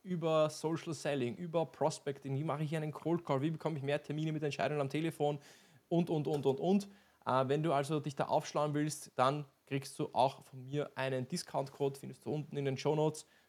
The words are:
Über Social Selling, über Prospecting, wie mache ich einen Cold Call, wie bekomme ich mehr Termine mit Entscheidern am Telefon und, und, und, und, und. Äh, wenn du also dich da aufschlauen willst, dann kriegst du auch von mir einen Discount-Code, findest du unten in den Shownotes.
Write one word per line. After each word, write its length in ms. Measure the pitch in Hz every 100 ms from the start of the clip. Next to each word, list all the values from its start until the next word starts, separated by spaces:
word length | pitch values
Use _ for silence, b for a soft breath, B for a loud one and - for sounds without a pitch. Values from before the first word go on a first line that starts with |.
Über 460 | 190 175 165 156 151
Social 440 | - 156 165 170
Selling, 420 | 139 151 143 120 180
über 300 | 175 165 160
Prospecting, 720 | - 147 - 147 135 139 135
wie 60 | 156
mache 180 | 143
ich 120 | 151 160
einen 140 | 156
Cold 340 | - 156 170 165
Call, 160 | 135
wie 80 | 156
bekomme 280 | 160 160 151
ich 60 |
mehr 180 | 139 147
Termine 300 | - 151 156
mit 120 | 156
Entscheidern 360 | 151 - 143 151
am 100 | 135
Telefon 500 | 151 165 - 147 147 b b b b -
und, 200 | 170 175
und, 180 | 156 147
und, 180 | 147 135
und, 140 | 135
und. 280 | 170 202 - b b b -
Äh, 220 | 127 131
wenn 160 | 151
du 100 | 160
also 260 | 139 139 151
dich 160 | 147 143
da 120 | -
aufschlauen 480 | 147 - 151 151 147
willst, 360 | 151 - - -
dann 300 | 131 147 143 _ -
kriegst 320 | 135 - -
du 100 | 139
auch 320 | 110 135 - -
von 180 | 131
mir 280 | 127 147 - -
einen 320 | 135 131 127
Discount-Code, 720 | 175 - 139 139 - 139 139
findest 260 | 131 135 110
du 60 |
unten 240 | 151 147 143
in 100 | 139
den 120 | 135
Shownotes. 480 | 143 151 156 156 - b